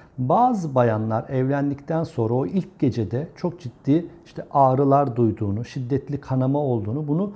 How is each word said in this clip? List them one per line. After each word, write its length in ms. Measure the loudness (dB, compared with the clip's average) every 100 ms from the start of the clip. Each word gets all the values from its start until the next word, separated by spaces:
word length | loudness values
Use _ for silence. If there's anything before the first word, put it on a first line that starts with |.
| -14 -6
Bazı 560 | 0 2 2 2 0
bayanlar 540 | 2 4 2 0 -2 -2
evlendikten 760 | -2 0 0 -2 -4 -4 -4
sonra 300 | -2 -2 0
o 120 | 0 0
ilk 320 | -2 -4 -2
gecede 500 | 0 0 -2 -4 -6 -6
çok 240 | -6 -6
ciddi 460 | -12 -6 0 0 0 -10 -16
işte 200 | -14 -2
ağrılar 680 | 2 4 4 4 4 2 2
duyduğunu, 480 | 0 2 -2 -4
şiddetli 560 | -6 -8 -4 -4 -4 -8
kanama 380 | -4 0 0 0
olduğunu, 500 | 0 -2 -2 -4 -2
bunu 240 | -2 -2